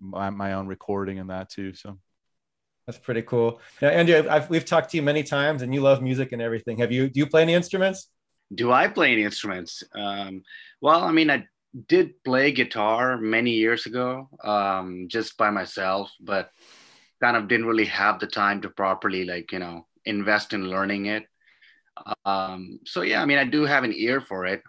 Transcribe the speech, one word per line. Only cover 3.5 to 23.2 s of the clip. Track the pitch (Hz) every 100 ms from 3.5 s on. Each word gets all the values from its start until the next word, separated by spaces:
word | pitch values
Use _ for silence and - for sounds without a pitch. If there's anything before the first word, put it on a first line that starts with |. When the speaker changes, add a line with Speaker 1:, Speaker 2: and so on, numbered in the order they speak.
| 117 - -
Speaker 2:
Now, | 143
Andrew, | 170 170 160 156
I've, | 151 143
we've | 165
talked | - 165 156
to | 165
you |
many | 143 151
times, | 143 143 143 147
and | 127
you | 139
love | 135 117
music | 127 131 131
and | 120
everything. | 117 113 117 113
Have | 120
you? | 123 135
Do | 131
you | 147
play | 160
any | 165
instruments? | 175 175 190 190 190 - _ _ _ -
Speaker 3:
Do | 104 120
I | 127 -
play | - 147
any | 113
instruments? | 104 - 104 92 80 - -
Um, | 104 101 101 98 95 - - - -
well, | 139 165
I | 180
mean, | 160 156
I | 143 - _ _ 131 -
did | 180 170 -
play | 131 127 143
guitar | 131 123 113 107 113 127 123
many | 110 113 120
years | 113 110 117
ago, | - 123 123 131 135 -
um, | - 104 98 95 92 90 90
just | 113 107 -
by | 107
myself, | 101 90 - 95 95 98 -
but | - 98 90 _ - - - _ _ -
kind | 120 120
of | 104
didn't | 117 113
really | 110 101
have | 101 101 98
the | 101
time | - 101 101
to | 92
properly, | - 98 95 104 95
like, | 90 90 85
you | 92
know, | 87 85 - _
invest | - 104 101 104 -
in | 104 92
learning | 95 98 101 101
it. | 107 107 _ _ _ _ _ _ - - 104
Um, | 98 98 95 92 92 101 -
so | 185
yeah, | 180 220